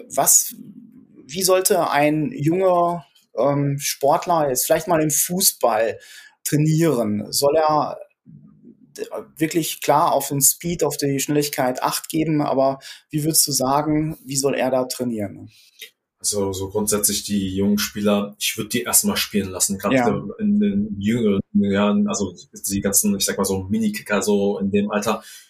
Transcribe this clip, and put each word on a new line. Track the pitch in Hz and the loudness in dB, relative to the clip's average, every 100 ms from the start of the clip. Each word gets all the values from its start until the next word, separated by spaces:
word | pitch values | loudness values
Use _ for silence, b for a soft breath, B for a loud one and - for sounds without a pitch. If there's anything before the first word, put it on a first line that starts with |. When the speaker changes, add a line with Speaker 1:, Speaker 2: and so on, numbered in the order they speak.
| - | -8
Speaker 1:
was, | - 156 - - - - - - - - - | 0 4 4 2 -8 -18 -20 -20 -20 -20 -20
wie | - 175 | -12 -4
sollte | 180 185 185 185 139 | 2 4 4 2 2
ein | 143 151 151 143 | 4 4 2 -2
junger, | - 147 180 190 175 170 175 - b _ - | -2 0 2 4 4 2 0 -8 b _ -2
ähm, | 131 143 143 143 | 0 2 0 -2
Sportler | - - 139 170 - 170 147 | -4 0 2 2 2 0 2
jetzt | 127 - | 0 0
vielleicht | 160 165 | 0 2
mal | 165 | 2
im | 156 | 2
Fußball | 143 - 180 196 - 120 110 113 95 B B B B | 0 -2 0 0 2 0 2 0 -2 B B B B
trainieren? | - 147 156 156 165 127 110 104 104 | -2 2 2 2 2 2 0 -2 -4
Soll | - 139 156 | 0 2 4
er | 156 151 123 - - _ _ | 4 2 0 -6 -16 _ _
d-, | - - - - - _ - - - 107 - | -20 -20 -20 -20 -20 _ -12 -10 -10 -10 -4
wirklich | 156 170 160 - | -2 0 -2 -4
klar | - 147 165 | 2 4 4
auf | 127 - | 2 0
den | 143 | 0
Speed, | 135 - 170 175 | 0 0 -4 -2
auf | 151 143 | -2 0
die | 143 139 | -2 -2
Schnelligkeit | 131 147 143 - 127 131 | 0 0 0 0 -2 0
Acht | 151 - - | -4 -4 -4
geben, | 160 156 151 | -4 0 0
aber | 143 135 135 135 B B B | 0 2 2 0 B B B
wie | 151 | -4
würdest | 151 160 - | 0 0 0
du | |
sagen, | 135 131 139 156 151 156 160 | 0 0 0 2 0 -2 -6
wie | - 139 | -8 -2
soll | 139 127 | 0 0
er | 127 | 0
da | 131 | 0
trainieren? | 127 - 123 113 101 101 104 B B B B _ _ _ | -2 -4 -4 -4 -6 -8 -18 B B B B _ _ _
Speaker 2:
Also | - 104 98 | -4 -2 -2
so | 95 95 | -4 -4
grundsätzlich | 107 104 104 104 101 | -4 -2 0 0 -2
die | - 101 95 95 | -2 -2 -2 0
jungen | 101 104 | 0 0
Spieler, | - 107 104 101 101 - | -2 -2 0 0 -2 -6
ich | - 107 | -6 -6
würd | 104 | -4
die | 120 | -4
erstmal | 120 - 101 90 | 0 0 0 -2
spielen | - 104 95 | -2 -4 -4
lassen, | 92 - 98 | -4 -4 -2
grad | 101 | 0
Speaker 1:
Ja. | 131 120 101 101 - | 2 2 -2 -4 -4
Speaker 2:
in | 104 104 | 0 2
den | 104 101 107 98 | 2 0 -4 -2
jüngeren | 101 120 110 98 - | 0 2 2 0 0
Jahren, | 104 101 98 104 104 104 | 0 2 2 2 2 0
also | 98 101 - - 107 - | -2 -6 -8 -20 -12 -6
die | 98 | -2
ganzen, | 101 - 107 98 | 0 0 0 0
ich | |
sag | - 95 | -2 -2
mal | |
so | 95 95 | -2 -2
Mini-Kicker | 95 110 110 104 - 104 | -2 0 0 -2 -2 -2
so | 104 101 101 101 | 2 2 2 0
in | 98 | 0
dem | 101 101 | 0 0
Alter, | 104 113 101 B B B | -2 -2 -4 B B B